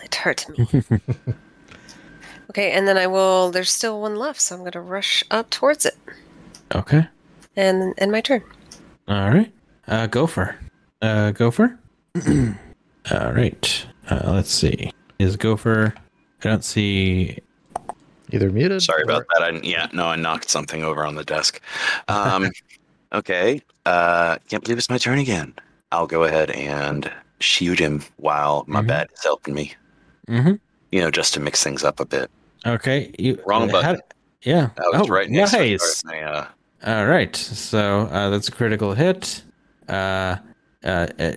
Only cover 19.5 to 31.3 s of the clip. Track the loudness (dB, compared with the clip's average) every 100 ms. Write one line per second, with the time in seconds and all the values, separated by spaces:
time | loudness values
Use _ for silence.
19.5 | -2 -4 -4 -4 -2 -2 -2 -2 -4 -4
20.5 | -4 -4 -6 -4 -4 -4 -6 -6 -4 -4
21.5 | -6 -12 -6 -4 -4 -4 -2 0 0 -2
22.5 | -6 -20 -20 _ _ -8 -6 -2 0 0
23.5 | -2 -8 _ 0 2 4 2 2 -2 -4
24.5 | -6 -2 -2 -2 -2 0 0 0 -2 -4
25.5 | -14 -20 _ -6 -2 0 2 2 2 0
26.5 | -2 -4 -4 -4 -4 -6 -12 -18 -4 0
27.5 | 0 2 2 0 -2 -8 -6 -2 0 0
28.5 | -2 -2 -2 0 0 -4 -4 -2 -2 -4
29.5 | -8 -8 -12 _ _ _ _ -4 2 2
30.5 | 2 _ _ -4 0 0 0 -2